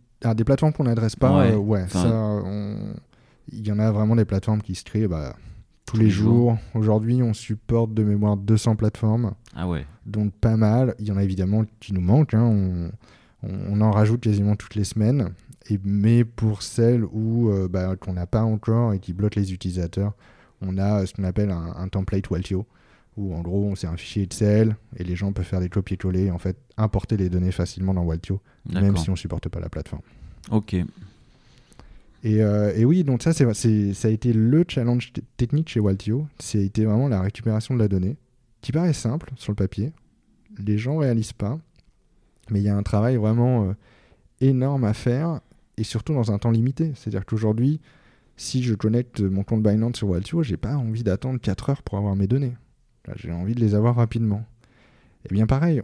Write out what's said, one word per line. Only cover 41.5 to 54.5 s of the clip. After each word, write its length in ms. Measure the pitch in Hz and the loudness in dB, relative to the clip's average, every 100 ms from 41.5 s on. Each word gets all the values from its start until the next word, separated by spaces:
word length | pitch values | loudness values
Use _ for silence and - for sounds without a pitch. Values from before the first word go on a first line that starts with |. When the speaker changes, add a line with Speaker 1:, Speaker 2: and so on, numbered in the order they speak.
| 151 - _ _ _ _ _ _ _ - | -6 -10 _ _ _ _ _ _ _ -4
Speaker 1:
mais 120 | 104 | -2
il 20 | |
y 60 | 101 | 0
a 80 | 101 | 0
un 60 | |
travail 340 | 101 104 117 127 | 0 0 2 2
vraiment, 480 | 107 113 123 127 98 | 2 2 2 2 0
euh, 80 | 101 _ _ _ _ _ _ | -4 _ _ _ _ _ _
énorme 460 | 131 131 131 143 113 | 2 2 0 0 0
à 80 | |
faire, 480 | 110 127 123 165 151 - _ _ - | 0 0 0 -2 -4 -10 _ _ -8
et 60 | |
surtout 300 | 110 113 - | -6 -6 -2
dans 180 | 147 113 | -2 0
un 60 | 101 | 0
temps 140 | 120 | 0
limité. 420 | 113 120 - 160 135 | 2 0 0 -4 -4
C'est-à-dire 300 | - 107 104 | -6 -8 -4
qu'aujourd'hui, 560 | 110 110 110 127 156 - _ _ _ _ _ | -2 0 2 0 0 -8 _ _ _ _ _
si 260 | - 127 | -6 -4
je 100 | 123 | -2
connecte 460 | 107 110 117 123 - | 0 0 0 -2 -2
mon 240 | 98 95 | 0 0
compte 180 | 98 110 | -2 0
Binance 360 | 107 104 113 123 | 2 2 0 -2
sur 100 | 101 | -2
Waltio, 340 | 90 98 165 | -2 -2 -4
j'ai 140 | 147 98 | -2 -4
pas 180 | - 143 | -4 -4
envie 280 | 117 110 | -4 -4
d'attendre 380 | 120 185 131 131 | -2 -2 -4 -4
quatre 300 | - - - | -4 -4 -4
heures 120 | 139 | -4
pour 140 | - 101 | -4 -4
avoir 180 | 101 98 | -2 0
mes 120 | 98 | 0
données. 280 | 131 135 123 _ _ _ _ - | 0 -2 -8 _ _ _ _ -16
Là, 100 | - | -14
j'ai 160 | 82 | -10
envie 200 | 85 92 | -6 -4
de 60 | 120 | 0
les 160 | 110 104 | 2 4
avoir 200 | 117 120 | 2 2
rapidement. 500 | 113 117 113 101 113 | 0 0 -2 -2 -6